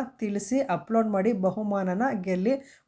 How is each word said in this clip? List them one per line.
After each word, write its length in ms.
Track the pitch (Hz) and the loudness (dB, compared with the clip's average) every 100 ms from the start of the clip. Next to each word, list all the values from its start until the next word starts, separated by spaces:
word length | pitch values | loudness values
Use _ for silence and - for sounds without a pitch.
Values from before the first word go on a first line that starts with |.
| 262 - | -2 -6
ತಿಳಿಸಿ 420 | 214 202 - 262 | -4 -4 -2 -2
ಅಪ್ಲೋಡ್ 480 | 269 175 - 226 220 | 0 -2 0 2 2
ಮಾಡಿ 240 | 202 202 | 2 2
ಬಹುಮಾನನ 680 | 214 185 185 214 202 185 180 262 220 | 2 0 0 -2 0 0 0 0 -2
ಗೆಲ್ಲಿ. 640 | 185 185 196 269 - - | -2 0 2 0 -4 -20